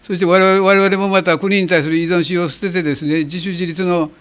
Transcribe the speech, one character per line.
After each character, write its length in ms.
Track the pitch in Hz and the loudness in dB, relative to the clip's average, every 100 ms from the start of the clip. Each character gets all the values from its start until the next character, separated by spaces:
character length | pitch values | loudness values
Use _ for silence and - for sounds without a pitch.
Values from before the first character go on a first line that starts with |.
| - | -8
そ 80 | |
し 60 | 180 | -2
て 40 | |
我 140 | 175 185 | 2 4
々、 260 | 190 190 | 4 4
我 160 | 190 196 | 4 4
々 160 | 196 190 | 2 0
も 120 | 196 | 0
ま 160 | 190 | 0
た 120 | 185 160 | 2 0
国 220 | 196 196 | 0 0
に 60 | 175 | 2
対 160 | 175 | 0
す 60 | 151 | 2
る 80 | 165 | -2
依 80 | |
存 180 | 165 175 | 0 0
心 200 | 160 180 | 0 -2
を 80 | 170 | -4
捨 100 | - | -6
て 100 | 196 | -4
て 140 | 180 | -2
で 100 | 156 | -2
す 100 | 139 | -4
ね、 200 | 151 160 | -2 -2
自 160 | 147 175 | -2 -6
主 100 | 185 | -8
自 160 | 175 180 | -6 -6
立 160 | 165 | -4
の 300 | 185 175 156 - | -2 -2 -2 -8